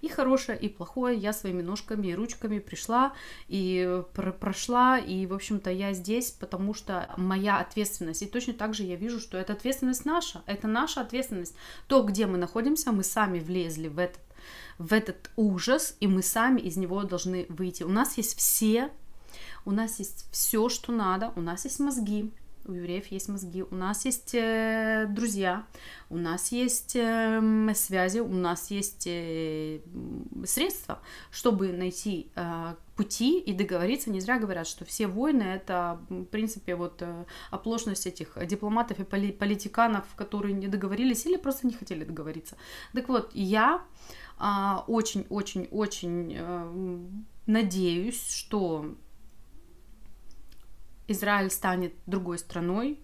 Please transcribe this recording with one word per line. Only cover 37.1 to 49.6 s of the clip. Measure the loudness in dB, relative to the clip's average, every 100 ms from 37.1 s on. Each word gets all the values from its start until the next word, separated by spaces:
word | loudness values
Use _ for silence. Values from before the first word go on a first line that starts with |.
| -8 -12 -14 -10
оплошность | -6 -2 -2 -2 -2 -4
этих | -6 -10 -6 -4
дипломатов | -2 0 0 0 -2
и |
поли-, | -2 0 0
политиканов, | 0 0 0 -2 4 4 4 -2 -10
которые | -6 -2 -2
не | -2 0
договорились | -2 0 2 2 2 2
или | 0
просто | 0 0 0
не |
хотели | -2 -6 -6 -6
договориться. | -6 -6 -8 -12 -18 -16 -16 -6
Так | -6 2
вот, | 2 2 -2
я, | 4 6 6 6 0 -18 -16 -16 -16 -2
а, | 0 2 2 2 2
очень-очень-очень, | 2 2 -2 -2 -4 -2 -4 -4 -2 -2 -2 -4 -2 -4 -6
э, |
м, | -6 -6 -6 -6 -4 -6 -8 -10 -12 -8 4
надеюсь, | 4 4 4 2 2 0 -4 -4
что | -6 -2 0 0 0 -4 -10 -16 -16 -16 -16 -16 -16